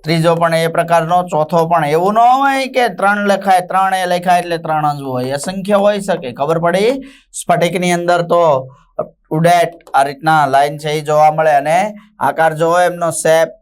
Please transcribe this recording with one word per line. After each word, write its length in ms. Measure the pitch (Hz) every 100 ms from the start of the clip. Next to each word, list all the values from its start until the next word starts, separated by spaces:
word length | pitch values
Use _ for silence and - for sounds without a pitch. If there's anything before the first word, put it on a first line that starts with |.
ત્રીજો 300 | - 165 165
પણ 200 | 165 170
એ 140 | 165 165
પ્રકારનો, 500 | 165 165 170 160 180 180
ચોથો 320 | 160 151 165 165
પણ. 160 | 170
એવું 300 | 151 156 185
ન 40 | 214
હોય 500 | 240 262 277 269 262
કે 180 | 262 240
ત્રણ 320 | 175 196 208 202
લખાય, 340 | 196 202 185 180
ત્રણ 240 | 180 190
એ 100 | 190 180
લખાય 380 | 180 180 180
એટલે 140 | 175 170
ત્રણ 400 | 165 156 156 143
જ 40 |
હોય, 300 | 139 127 127 139
અસંખ્ય 420 | 185 190 190 208 202
હોઈ 140 | 208
શકે. 320 | 202 170 131
ખબર 260 | 117 143 170
પડી? 440 | 170 180 214 277 - - _
સ્ફટિકની 600 | - - 170 170 180 180 175
અંદર 240 | 175 175
તો 220 | 165 175 165 135 131 - _ - - _ _
ઉડેટ 440 | 160 165 175 170 - -
આ 80 | 139
રીતના 440 | 139 139 156 156 143
લાઈન 320 | 135 147 151
છે 120 | 156
એ 100 | 156
જોવા 300 | 151 151 156
મળે, 200 | 156 156
અને 280 | 143 147 170 208 208 - _
આકાર 340 | 131 143 160
જોવો 240 | 156 165 175
એમનો 320 | 180 170 170
શેપ 380 | 160 165 160 160 -